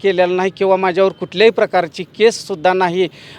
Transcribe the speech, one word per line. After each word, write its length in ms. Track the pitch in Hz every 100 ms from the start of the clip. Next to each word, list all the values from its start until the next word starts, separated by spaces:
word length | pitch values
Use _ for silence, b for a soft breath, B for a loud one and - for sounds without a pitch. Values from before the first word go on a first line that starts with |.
केलेलं 340 | 196 180 180 180
नाही 160 | 190 -
किंवा 180 | 190 190
माझ्यावर 360 | 190 175 190
कुठल्याही 400 | - 185 180 226
प्रकारची 520 | 226 214 185 170 -
केससुद्धा 680 | 170 - 226 - - 185 180
नाही. 340 | 185 180 180 185 B B